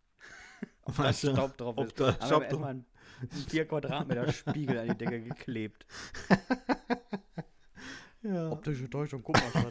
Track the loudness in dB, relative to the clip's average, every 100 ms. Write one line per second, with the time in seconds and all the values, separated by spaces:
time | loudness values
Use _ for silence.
0 | _ _ -20 -20 -18 -14 -14 _ -6 2
1 | 4 4 4 4 2 -2 -6 -2 -4 2
2 | 4 4 4 4 4 -2 -4 -6 -10 _
3 | -20 -12 -10 -8 -2 0 0 0 -2 -2
4 | -2 0 0 -2 -2 -2 0 0 0 -2
5 | -2 -4 -6 -10 -6 -4 -6 -8 -18 -14
6 | -12 -4 4 4 4 -2 0 -2 -2 -4
7 | -4 -10 -10 -14 -14 -14 -20 -18 -14 -14
8 | -18 -10 -4 -2 -2 -4 -4 -4 -4 -4
9 | -4 -6 4 4 6 2 2